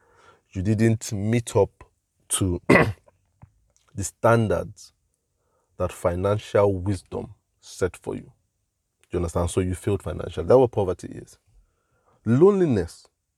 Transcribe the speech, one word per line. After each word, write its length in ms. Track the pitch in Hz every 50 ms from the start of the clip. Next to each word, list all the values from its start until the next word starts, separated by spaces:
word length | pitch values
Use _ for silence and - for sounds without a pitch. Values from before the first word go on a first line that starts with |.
| _ _ _ _ _ - _ _ _ _
You 100 | - 98
didn't 500 | 92 107 110 104 113 113 113 - - -
meet 440 | 107 98 101 107 117 120 117 - -
up 280 | 110 95 - _ _ - _ _ _ _ _ _ _ _ -
to 320 | - - 101 90 87 - -
<clears throat> 60 | -
the 1300 | - - - 107 - _ _ _ _ _ _ _ _ _ - _ _ _ _ _ _ _ _ _ - 98 95
standards 880 | - - - - 117 117 117 110 98 87 82 87 104 - - - - _ _ _ _ _ _ _ _ _ _ _ _ _ _ _ _ _
that 140 | - 92 87
financial 840 | - - - 90 87 92 95 101 107 110 - - - 104 101 101 98
wisdom 600 | 92 90 104 101 90 - - - 95 - - - _ _ _ _ _
set 380 | _ - - - 98 90 -
for 180 | - - 104 98
you. 160 | - - - _ _ _ _ _ _ _ _ _ _ _ _ _ _ _ -
You 60 | -
understand? 320 | 90 87 82 - 90 85 82
So 120 | - 98
you 140 | 92 92 90
failed 280 | - - 107 98 92 -
financially. 420 | 82 - - - - - - 85
That's 120 | 87 120
what 140 | 131 131 117
poverty 360 | - 110 98 92 87 - -
is. 320 | - - - - - - _ _ _ _ _ _ _ _ _ _ _ _ _ _ _ _ _ -
Loneliness 840 | 107 117 135 175 202 208 190 180 151 117 95 82 - - - _ _ _ _ _ _ _